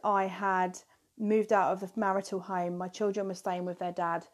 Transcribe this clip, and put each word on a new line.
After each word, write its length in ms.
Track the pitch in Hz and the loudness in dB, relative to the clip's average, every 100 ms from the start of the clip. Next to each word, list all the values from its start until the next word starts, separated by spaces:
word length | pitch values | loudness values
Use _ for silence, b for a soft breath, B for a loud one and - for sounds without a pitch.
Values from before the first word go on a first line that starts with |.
I 220 | 208 196 190 | 2 2 0
had 540 | 185 196 185 185 - - b b - | 0 0 2 0 -2 -18 b b -4
moved 340 | 214 214 208 | 2 4 6
out 180 | 202 156 | 4 4
of 80 | 190 | 0
the 120 | 190 220 | -4 -2
marital 440 | 202 196 196 190 | 0 0 -2 -6
home. 380 | 180 185 175 180 | -4 -2 -2 -4
My 100 | 185 | -6
children 400 | - 208 202 196 | -2 -2 0 -4
were 80 | 185 | -4
staying 300 | 196 180 180 | -4 -2 -4
with 120 | 175 | -4
their 140 | 180 | -4
dad, 340 | 180 170 170 - | -2 0 -2 -4